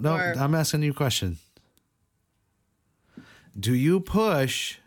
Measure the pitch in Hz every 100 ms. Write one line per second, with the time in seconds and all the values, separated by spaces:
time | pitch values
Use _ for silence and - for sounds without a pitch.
0 | 147 165 180 170 139 160 151 156 147 139
1 | 139 - 92 82 - _ _ _ _ _
2 | _ _ _ _ _ _ _ _ _ _
3 | _ - - - _ - 104 123 143 185
4 | 175 202 220 160 131 - - -